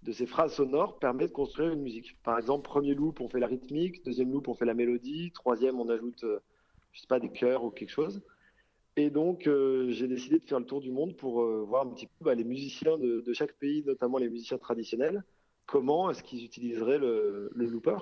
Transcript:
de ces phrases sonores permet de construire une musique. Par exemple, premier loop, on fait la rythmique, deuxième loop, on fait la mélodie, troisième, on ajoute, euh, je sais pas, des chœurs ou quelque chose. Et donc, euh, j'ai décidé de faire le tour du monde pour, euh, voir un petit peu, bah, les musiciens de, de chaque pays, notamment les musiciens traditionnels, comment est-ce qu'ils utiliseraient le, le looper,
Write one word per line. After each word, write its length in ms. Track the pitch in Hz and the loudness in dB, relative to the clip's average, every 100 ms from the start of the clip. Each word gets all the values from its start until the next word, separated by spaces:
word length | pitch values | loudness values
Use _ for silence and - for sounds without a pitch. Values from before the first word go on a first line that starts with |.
de 80 | 117 | -10
ces 140 | 110 123 | -4 -2
phrases 280 | - 156 | 2 2
sonores 460 | - 135 143 104 - | 2 2 2 0 0
permet 260 | 131 127 - | 0 0 -2
de 60 | |
construire 400 | 139 135 - 165 | -2 -4 -2 -2
une 100 | 151 | 0
musique. 340 | 135 113 - - | -4 -8 -14 -8
Par 160 | 120 117 | -2 0
exemple, 240 | 113 143 147 | 0 -2 0
premier 260 | 143 143 | 0 2
loop, 260 | 139 156 151 | 2 0 -2
on 80 | 120 | -4
fait 120 | 123 | 0
la 80 | 120 | 0
rythmique, 560 | 127 - 151 180 175 | -2 -4 -2 -2 -4
deuxième 260 | 131 123 127 | -4 -2 0
loop, 160 | 135 131 | 0 -4
on 80 | |
fait 100 | 113 | 0
la 100 | 117 | 0
mélodie, 580 | 117 120 120 127 156 170 | 2 2 0 -4 -6 -8
troisième, 460 | - 127 113 131 127 | -4 0 2 2 0
on 80 | 117 | -2
ajoute, 340 | 113 120 - | -2 -4 -6
euh, 160 | 113 104 - _ _ _ _ | -4 -4 -8 _ _ _ _
je 80 | - | -20
sais 60 | - | -2
pas, 100 | 127 | -2
des 120 | 117 | -2
chœurs 320 | - 123 127 | 0 2 2
ou 60 | 117 | -2
quelque 200 | - 101 | -6 -6
chose. 320 | - 160 196 - _ _ _ _ _ _ - | -2 -2 -4 -14 _ _ _ _ _ _ 0
Et 120 | 147 | 2
donc, 360 | 143 170 175 151 | 2 0 2 2
euh, 440 | 139 135 131 127 | 4 4 4 0
j'ai 180 | 113 127 | 0 -2
décidé 300 | 127 127 160 | -2 2 2
de 60 | |
faire 140 | - 131 | 4 -2
le 60 | |
tour 160 | 123 139 | -2 -6
du 100 | 131 | -4
monde 240 | 127 170 165 | -2 -2 -4
pour, 240 | 135 120 | -2 2
euh, 200 | 117 110 104 | 2 0 0
voir 140 | 127 131 | 0 0
un 40 | |
petit 160 | 113 113 | -6 -14
peu, 180 | _ | _
bah, 100 | 156 | 0
les 100 | 120 | 2
musiciens 520 | 117 131 139 - 156 160 | 0 -4 -8 0 2 2
de, 240 | 123 117 | 2 0
de 120 | 120 | -2
chaque 180 | 117 147 | -2 -2
pays, 320 | - 143 151 143 | -2 -2 0 -2
notamment 300 | 127 123 131 | 0 0 0
les 140 | 120 | -2
musiciens 260 | 117 117 127 | -4 -6 -6
traditionnels, 640 | - 117 110 117 156 196 - _ _ _ - | -2 -4 -2 0 0 0 -6 _ _ _ 0
comment 440 | 139 127 156 185 | 2 4 2 2
est-ce 120 | 113 | -2
qu'ils 220 | - 123 | -8 -12
utiliseraient 520 | 117 120 120 117 113 147 | -12 -8 -6 0 2 4
le, 520 | 127 110 104 101 101 | 4 2 2 -2 -6
le 120 | 120 117 | -2 -2
looper, 320 | 117 160 196 | 0 0 0